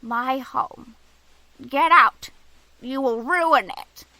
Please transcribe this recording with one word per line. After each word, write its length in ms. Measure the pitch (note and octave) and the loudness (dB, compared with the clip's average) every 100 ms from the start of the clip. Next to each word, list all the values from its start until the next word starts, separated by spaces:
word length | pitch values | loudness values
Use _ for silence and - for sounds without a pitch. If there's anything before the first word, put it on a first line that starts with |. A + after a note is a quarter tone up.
My 360 | A#3 A#3 B3 C4+ | -8 -6 -4 -6
home. 580 | B3 - - - - A3+ _ _ _ _ _ _ B3+ | -6 -10 -10 -16 -20 -20 _ _ _ _ _ _ -10
Get 240 | C4+ D#4+ | -4 6
out. 380 | E4+ A#3 - - - - - _ _ | 6 6 0 -20 -20 -20 -20 _ _
You 200 | A#3+ C4 | -10 -4
will 200 | C4+ A3+ | -2 -2
ruin 480 | A#3 F4+ E4 D4+ G#3 | -2 0 2 2 0
it. 360 | - - - - | -12 -18 -20 -20